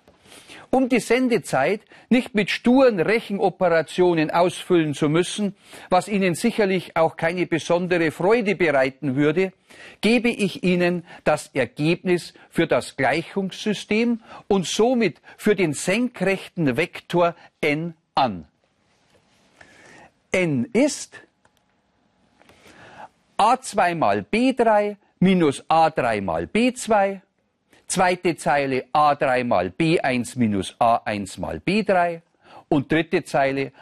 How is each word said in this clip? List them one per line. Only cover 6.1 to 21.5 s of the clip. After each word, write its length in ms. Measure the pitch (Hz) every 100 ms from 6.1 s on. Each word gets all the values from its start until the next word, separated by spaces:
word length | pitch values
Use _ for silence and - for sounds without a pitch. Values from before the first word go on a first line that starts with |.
| 202 190
sicherlich 640 | 160 233 - 196 185 - -
auch 200 | 160 -
keine 300 | 165 180 165
besondere 640 | 160 - 175 180 180 160
Freude 460 | - 175 240 208 170
bereiten 580 | 170 139 135 - 147
würde, 380 | 131 147 156 190 - _ - - -
gebe 300 | 202 240 233
ich 340 | - 202 -
Ihnen 400 | 180 180 175 175 - -
das 240 | - 151 -
Ergebnis 800 | 143 120 - 151 175 185 175 - - -
für 160 | - 165
das 300 | 131 - -
Gleichungssystem 1200 | 127 151 156 196 190 - 214 202 - 214 240 226 - - -
und 180 | 196 156
somit 540 | - 226 254 202 - - -
für 180 | 214
den 200 | 196 170
senkrechten 1040 | 135 - 208 247 - 185 190 - - 147 120
Vektor 600 | 175 - - 175 170 - - -
n 340 | 160 147 170 - _ -
an. 320 | 131 90 80 _ _ _ _ _ _ _ _ _ _ _ - _ - - - _ _
N 360 | 196 175 135 117
ist 480 | 214 294 - - - - _ _